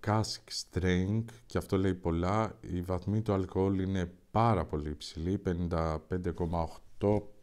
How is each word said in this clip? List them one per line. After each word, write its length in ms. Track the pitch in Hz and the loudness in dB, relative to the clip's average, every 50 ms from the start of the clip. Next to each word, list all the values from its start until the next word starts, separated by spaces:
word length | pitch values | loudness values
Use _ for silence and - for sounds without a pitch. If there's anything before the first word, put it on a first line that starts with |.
| - | 2
Cask 640 | 107 104 110 110 - - - - - - - - - | 2 2 2 2 0 -4 -10 -12 -10 -10 -10 -10 -4
Strength 600 | - 95 87 92 90 90 92 92 104 113 113 117 - - - | -2 0 2 4 4 4 2 2 0 -2 -2 -4 -10 -20 -20
και 120 | - - 92 | -4 -4 -4
αυτό 200 | - - 98 95 | -2 2 2 2
λέει 160 | 95 98 90 | 4 2 0
πολλά. 640 | 92 - 85 82 85 87 90 101 110 110 98 - - | 0 0 0 2 2 2 2 2 2 0 0 -4 -10
Η 200 | - - - 90 | -10 -6 -4 -4
βαθμή 420 | 87 92 92 90 - 95 101 110 | -2 -2 -4 -2 -2 0 0 0
του 100 | 107 - | 2 2
αλκοόλ 460 | 101 95 95 92 - 92 95 98 98 95 | 2 0 0 0 0 2 2 4 2 2
είναι 340 | 92 92 95 92 90 85 - - - _ | 0 0 0 0 -2 -2 -6 -18 -20 _
πάρα 340 | - 110 113 117 110 87 80 | 2 4 4 4 4 2 0
πολύ 260 | - - 76 73 76 | -2 -4 -4 -4 -4
υψηλή, 480 | 76 - - - - 78 80 90 98 98 | -6 -8 -10 -12 -8 -6 -2 -2 -2 -2
πενήντα 600 | - 95 87 85 90 85 87 82 80 80 78 78 | 0 -2 -2 -2 -2 -2 0 0 0 0 -2 -4
πέντε 320 | - - 92 92 87 87 | -4 -6 -6 -4 -2 -4
κόμμα 320 | 82 - 87 82 85 85 | -2 -2 -2 -2 0 -2
οκτώ. 720 | 82 - - - - - - - 104 101 104 104 - - - - | -2 -4 -6 -14 -20 -18 -8 0 2 2 2 2 0 -6 -18 -20